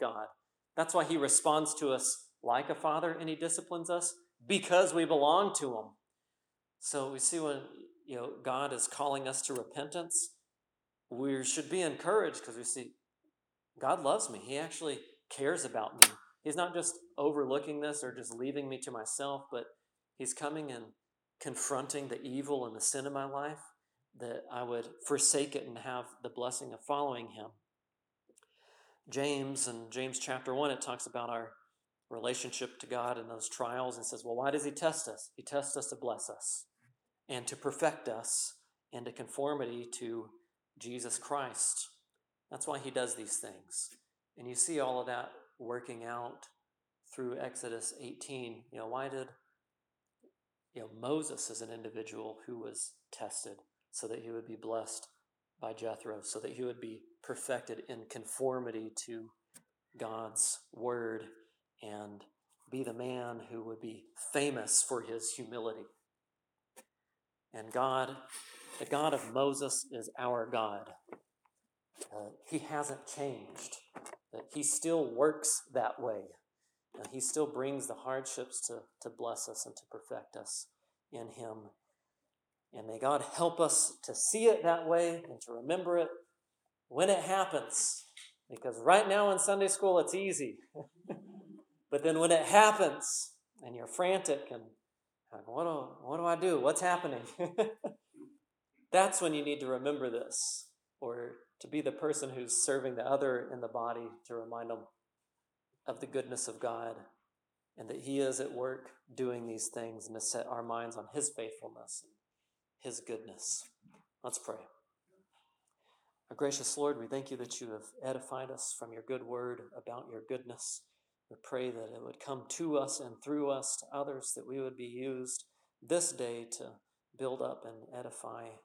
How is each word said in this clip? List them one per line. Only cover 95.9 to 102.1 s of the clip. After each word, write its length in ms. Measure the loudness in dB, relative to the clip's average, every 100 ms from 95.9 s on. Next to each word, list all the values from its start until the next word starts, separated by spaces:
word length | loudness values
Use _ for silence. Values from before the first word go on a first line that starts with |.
| -10
what 140 | -4 0
do 80 |
I 100 | 2
do? 240 | 4 4 6
What's 220 | 6 6
happening?" 420 | 4 2 0 -4 -6 -4
<laughs> 1500 | -2 2 0 0 -8 -10 _ -20 -20 _ _ _ _ _ 4
That's 280 | 6 6 4
when 120 | 2
you 120 | 2
need 160 | 0 -2
to 80 | 0
remember 420 | 0 0 0 0
this, 600 | -2 -2 -2 -2 -4 -10 _ _ -10
or 360 | -6 -6 -8 -10 _ -18
to 80 | -4
be 140 | 0
the 100 | 0
person 380 | 0 0